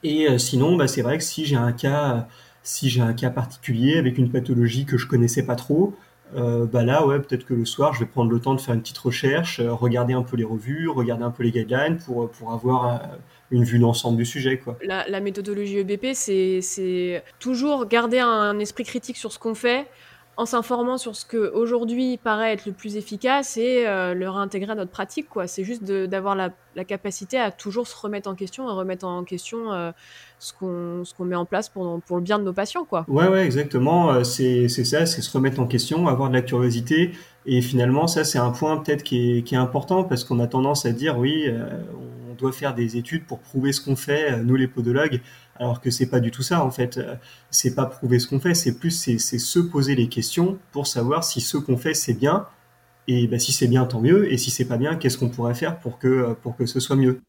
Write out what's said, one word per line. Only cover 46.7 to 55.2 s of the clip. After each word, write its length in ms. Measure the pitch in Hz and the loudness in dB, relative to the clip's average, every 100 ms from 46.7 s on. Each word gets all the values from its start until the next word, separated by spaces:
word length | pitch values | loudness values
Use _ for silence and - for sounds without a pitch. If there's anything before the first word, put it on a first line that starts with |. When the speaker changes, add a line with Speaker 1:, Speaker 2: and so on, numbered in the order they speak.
| 127 123 - | 0 -4 -4
Speaker 1:
Euh, 180 | 131 131 - - _ | -8 -10 -14 -20 _
c'est 240 | - 127 | 0 2
pas 120 | 123 131 | 0 -2
prouver 340 | - 123 123 | -2 2 2
ce 80 | 123 | 4
qu'on 120 | 135 | 0
fait, 140 | 180 | 2
c'est 240 | 175 - 117 | 2 0 0
plus, 140 | 165 | -2
c'est, 260 | 170 - 113 | -2 0 0
c'est 220 | - 120 | 0 -4
se 200 | - 180 | 0 2
poser 360 | 175 147 135 127 | 2 2 2 2
les 120 | 117 | 2
questions 520 | 120 - - 175 196 - | 0 -2 2 0 0 -8
pour 140 | 143 139 | -6 -4
savoir 360 | 127 120 156 | -2 0 0
si 160 | 160 127 | 0 -4
ce 180 | - 143 | -2 -4
qu'on 200 | 139 123 | 0 0
fait, 160 | 156 | 2
c'est 200 | 156 - | -2 0
bien. 320 | 104 135 185 196 _ _ _ _ _ - | 2 2 2 -2 _ _ _ _ _ -2
Et, 200 | 123 120 | 2 2
bah, 120 | 117 | 0
si 140 | - | 0
c'est 140 | - 123 | 2 4
bien, 180 | 127 123 | 4 2
tant 160 | 117 | 2
mieux. 300 | 123 190 202 | 6 6 6
Et 60 | 127 | 0
si 140 | - | -2
c'est 140 | - 123 | -2 -2
pas 120 | 117 | 0
bien, 180 | 143 165 | 0 0
qu'est-ce 220 | 131 | 0
qu'on 120 | - | 0